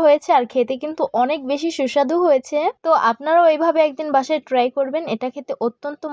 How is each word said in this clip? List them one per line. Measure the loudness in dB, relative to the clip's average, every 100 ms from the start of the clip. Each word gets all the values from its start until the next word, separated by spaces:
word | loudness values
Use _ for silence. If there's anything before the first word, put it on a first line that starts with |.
হয়েছে, | 4 4 4
আর | 0 2
খেতে | -2 -2 -4
কিন্তু | -6 -6 -4 0
অনেক | -2 -2 -4
বেশি | -4 -4 -4
সুস্বাদু | -2 0 0 2
হয়েছে। | 2 2 0 -4 -4 -4
তো | 0 2 2
আপনারাও | 0 0 4 4
এইভাবে | 4 2 2 0
একদিন | -2 -2 -2
বাসায় | 0 -4 -2
ট্রাই | 0 0 -2
করবেন, | -4 -4 -6
এটা | -6 -8
খেতে | -8 -10 -6 -6
অত্যন্ত | -6 -12 -10 -6